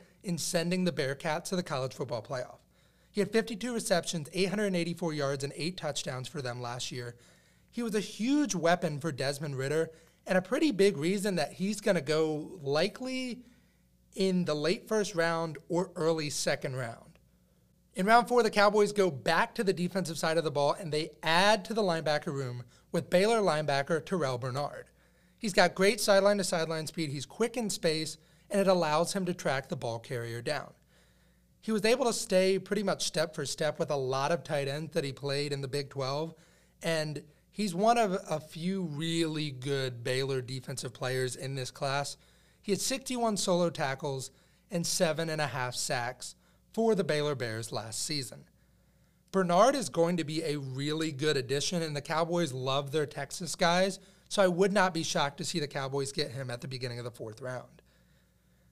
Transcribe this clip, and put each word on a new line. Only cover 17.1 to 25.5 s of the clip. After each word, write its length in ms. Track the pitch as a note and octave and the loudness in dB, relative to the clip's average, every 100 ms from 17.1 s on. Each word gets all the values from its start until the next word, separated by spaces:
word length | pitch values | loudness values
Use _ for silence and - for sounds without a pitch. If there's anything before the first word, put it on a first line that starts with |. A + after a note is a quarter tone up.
| - _ _ _ _ _ _ _ | -20 _ _ _ _ _ _ _
In 140 | - F#3+ | 0 6
round 200 | A#3 A#3+ | 6 8
four, 160 | B3 | 4
the 80 | A3 | 4
Cowboys 400 | G#3 G#3 G#3 G#3 | 6 6 6 4
go 200 | G#3 F#3 | 4 2
back 440 | C3 E3+ E3 A3+ | 2 2 2 2
to 80 | - | 0
the 120 | G3 | 0
defensive 420 | E3+ F3 G3 D#3+ E3 | 0 -2 -2 -4 -2
side 220 | E3 D#3+ | 0 2
of 60 | |
the 60 | D#3 | 0
ball 220 | C#3+ C#3+ | 2 2
and 180 | - E3+ | 0 -2
they 200 | D3+ D#3+ - | -4 -4 -2
add 440 | D#3+ E3+ G#3 G#3+ F3+ | 4 6 6 4 0
to 80 | |
the 80 | A3 | 0
linebacker 500 | F#3+ E3 D#3 D3 D#3 | 0 0 0 0 -2
room 300 | C#3 B2+ B2 - - _ | -6 -6 -8 -14 -20 _
with 180 | F3 - | -4 2
Baylor 300 | F3+ G#3 A#3 | 4 4 4
linebacker 640 | F#3 D3+ D3 C#3 C#3 D#3+ | 4 2 2 0 0 -2
Terrell 360 | - F#3 C3+ B2 | -2 -2 0 -2
Bernard. 480 | C3 C3 C#3+ - - _ _ _ _ _ | -4 -4 -6 -8 -16 _ _ _ _ _
He's 160 | G#3+ | 2